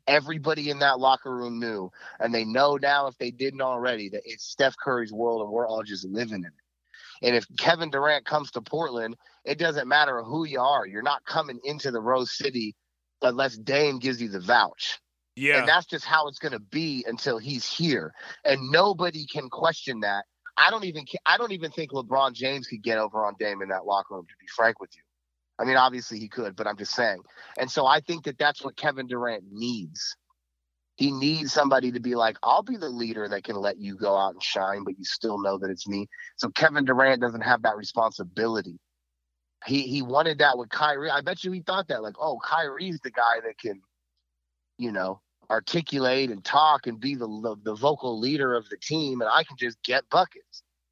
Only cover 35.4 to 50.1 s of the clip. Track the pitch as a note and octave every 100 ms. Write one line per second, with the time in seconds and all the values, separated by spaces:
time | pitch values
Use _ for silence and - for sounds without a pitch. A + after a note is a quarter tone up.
35.4 | G2 G2 F#2+ F2+ G2+ G2+ G2+ - - -
36.4 | - - D#3 D3 C3 B2+ C3+ B2+ A#2+ A2+
37.4 | A2 A#2+ A2+ G#2+ G2+ A#2+ A2+ - F2+ F#2
38.4 | A2+ A2+ F2+ E2+ _ _ _ _ _ _
39.4 | _ _ - C#3 B2+ C#3+ B2 C#3 D#3+ D3
40.4 | D3 B2 A#2 - D3+ C#3 D#3 C#3+ C#3 F#3
41.4 | F#3 F#3 D#3+ F#3+ E3 B2 G#2+ - D#3 B2
42.4 | - D#3 D3+ C3+ F#3 D#3+ B2+ B2 A#2 A2+
43.4 | A2+ - A#2 F#2+ _ _ _ _ _ _
44.4 | _ _ _ - A#2+ G2 F#2 F#2+ _ _
45.4 | - A2 - E3+ D3 C#3 B2+ C3+ C3 G2+
46.4 | - C#3+ D#3 C#3+ A#2+ A2 C3 C3+ A2+ G#2+
47.4 | A#2 G#2 G#2+ G#2+ C#3+ D3 B2+ A2 B2+ D3
48.4 | C3 A#2+ A2 G2+ - D#3 C#3+ B2 A2 C#3
49.4 | D#3+ C3+ B2 - - C3 -